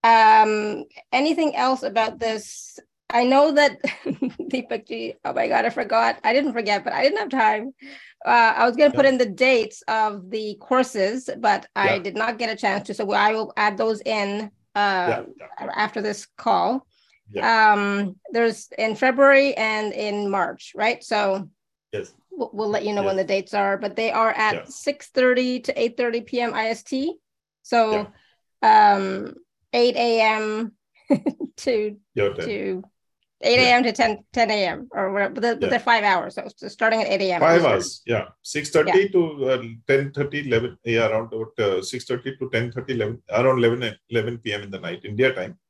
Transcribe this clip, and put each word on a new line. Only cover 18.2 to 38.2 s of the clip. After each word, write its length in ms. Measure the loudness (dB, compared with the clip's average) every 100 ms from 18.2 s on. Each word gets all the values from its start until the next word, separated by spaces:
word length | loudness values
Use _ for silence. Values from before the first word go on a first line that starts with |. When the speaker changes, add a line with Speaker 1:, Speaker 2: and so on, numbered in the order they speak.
| -6
Speaker 1:
there's 380 | 0 0 -2 -14 -6
in 180 | -4 0
February 600 | 0 4 6 6 4 0
and 380 | -2 -2 -4
in 360 | -4 -6 -4 -2
March, 440 | -2 -2 -6 -16 -4
right? 280 | -2 -2
So 460 | -4 -2 0 -2 -6 _ _ _ _
Speaker 2:
Yes. 220 | -10 -10 _ _
Speaker 1:
we'll, 200 | -10 -8
we'll 160 | -6 -4
let 160 | -2 -2
you 80 |
know 100 | -2
when 140 | -2 -2
Speaker 2:
Yes. 60 |
Speaker 1:
the 40 | 0
dates 260 | -2 -2
are, 240 | -2 -2 -2
but 180 | -4 -4
they 160 | -2
are 180 | 0 0
at 240 | 2 0 -2
Speaker 2:
Yeah. 100 | -8
Speaker 1:
six 400 | -8 -6 -6 -6
thirty 500 | 0 2 2 0 -2
to 200 | -4 -2
eight 160 | -4 -2
thirty 240 | -2 -2
P 200 | -4 -4
M 120 | -4
I 140 | -4 -4
S 140 | -6
T. 340 | -6 -4 -4 -8 _ _ _ _
So, 460 | -2 2 2 0 -4 _ _ _ _ _
Speaker 2:
Yeah. 320 | 6 8 8 4
Speaker 1:
um, 400 | 0 -6 -10 -14 _ _ _
eight 220 | 2 2 2
A 260 | 0 2
M 520 | 2 2 -2 -4 -6 _ _ _ _
<laughs> 460 | 0 0 -6 -12 -8
to, 400 | -2 -2 -2 -8 _
Speaker 2:
Your 200 | -2 -2
time. 120 | -2 -6
Speaker 1:
to 360 | -6 -6 -8 -10 _ _ _ _ _
eight 180 | 2 4
A 140 | 4
M 100 | 4
Speaker 2:
Yeah. 80 | 2
Speaker 1:
to 40 | 2
ten, 280 | 0 0 _
ten 180 | -2 0
A 160 | 0 -2
M 220 | -4 -10
or 200 | -6 -4
whatever, 220 | -2 -4
but, 80 | -2
the, 120 | -4 -2
but 60 |
Speaker 2:
Yeah. 60 | -2
Speaker 1:
they're 100 | -2
five 260 | 2 2 4
hours. 300 | 0 -2 -10
So 80 |
it's 280 | -14 -14 -18
starting 300 | -2 0 0
at 60 | 0
eight 120 | 0
A 120 | 0
M. 80 | 2
Speaker 2:
Five 160 | 4 6
Speaker 1:
Eastern. 140 | 4
Speaker 2:
hours, 280 | 0 -2 -10 -4
yeah. 200 | -2